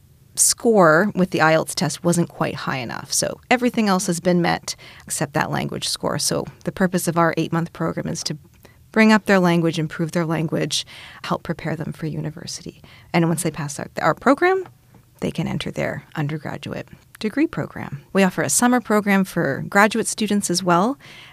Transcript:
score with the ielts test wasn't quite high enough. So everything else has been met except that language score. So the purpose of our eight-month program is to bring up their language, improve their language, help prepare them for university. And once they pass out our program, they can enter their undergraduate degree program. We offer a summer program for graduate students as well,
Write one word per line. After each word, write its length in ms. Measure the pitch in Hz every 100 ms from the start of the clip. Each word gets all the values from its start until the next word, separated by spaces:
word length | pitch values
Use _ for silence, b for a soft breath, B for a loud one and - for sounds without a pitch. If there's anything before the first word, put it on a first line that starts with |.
| _ _ _ -
score 760 | - - 240 220 165 156 208 180
with 160 | 185
the 80 | 170
ielts 340 | 156 160 156
test 300 | - 147 -
wasn't 260 | 170 170 165
quite 260 | - 156 -
high 220 | - 135
enough. 340 | 120 - -
So 280 | - - - -
everything 400 | 254 247 233 214
else 180 | 185 185
has 120 | 165
been 220 | 185 180
met 340 | 170 165 - - B B -
except 280 | - 143
that 180 | 151 -
language 360 | 143 139 - -
score. 320 | - - 156
So 260 | - 160 - -
the 80 | -
purpose 360 | - 185 180 175
of 100 | 165
our 160 | 165 -
eight-month 360 | 160 165 170
program 340 | - 165 170 165
is 160 | 170 -
to 120 | 156 - _ b b _
bring 200 | 220 220
up 140 | 214 -
their 140 | 196
language, 400 | 180 170 165 160
improve 320 | 156 - 160
their 140 | 175 160
language, 600 | 160 160 - 156 - B B B B
help 200 | - -
prepare 320 | - 160 156 156
them 160 | 156
for 140 | 156 156
university. 760 | 156 156 160 - - - - B B B
And 140 | 170 165
once 160 | 156
they 80 | 165
pass 280 | 165 143 -
out 100 | - -
our 140 | 165
program, 540 | - - 277 349 381 359 - _ - _ -
they 100 | 185
can 160 | - 165
enter 220 | 135 -
their 340 | - - - - -
undergraduate 760 | 147 156 - - - - - - _ -
degree 260 | 220 269 320
program. 580 | - - - - 143 -
We 120 | 190
offer 180 | 185 170
a 80 | 143
summer 320 | - 247 247
program 420 | - 214 202 196
for 400 | 190 180 151 127 160
graduate 380 | 202 214 226 190
students 420 | - 208 208 202
as 140 | 175
well, 340 | 180 170 220 277 B B B